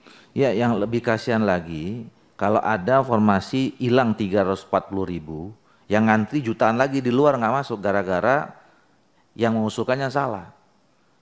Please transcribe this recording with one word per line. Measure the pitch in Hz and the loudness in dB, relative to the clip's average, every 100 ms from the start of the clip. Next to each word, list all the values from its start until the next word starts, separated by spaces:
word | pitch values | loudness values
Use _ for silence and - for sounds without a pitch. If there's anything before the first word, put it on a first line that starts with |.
| - - - 117 | -20 -20 -8 0
Ya, | 135 | 0
yang | 101 120 104 | 2 0 0
lebih | 104 117 | -2 -2
kasihan | - 113 - 113 | 0 -2 0 0
lagi, | 104 90 82 78 87 120 - _ _ - | 2 0 -4 -8 -8 -10 -14 _ _ -4
kalau | 101 107 | 0 2
ada | - 110 90 135 | 2 0 2 2
formasi | 131 113 107 95 - 131 131 - | 4 2 4 2 0 -2 -2 -2
hilang | 127 127 117 | 2 4 4
tiga | 107 101 101 | 0 0 2
ratus | 92 95 - | 2 -2 -2
empat | 95 - | -2 -2
puluh | 95 90 | -6 -4
ribu, | 85 78 78 92 110 _ _ - | -6 -8 -12 -12 -16 _ _ -2
yang | 104 110 | 2 4
ngantri | 110 104 147 | 2 2 -2
jutaan | 117 110 113 117 | -4 0 0 2
lagi | 139 139 | 0 0
di | 123 | 0
luar | 123 147 131 | 4 4 2
nggak | 110 131 | 0 -2
masuk | 135 107 | -4 -4
gara-gara | 101 98 95 90 107 143 - - _ _ _ _ _ _ _ | -2 0 0 0 2 0 -2 -16 _ _ _ _ _ _ _
yang | - 117 113 | -2 0 0
mengusulkannya | 107 120 113 131 135 | -2 -4 -4 -2 -2
salah. | 139 135 101 87 _ _ _ _ _ _ _ | -2 -4 -6 -12 _ _ _ _ _ _ _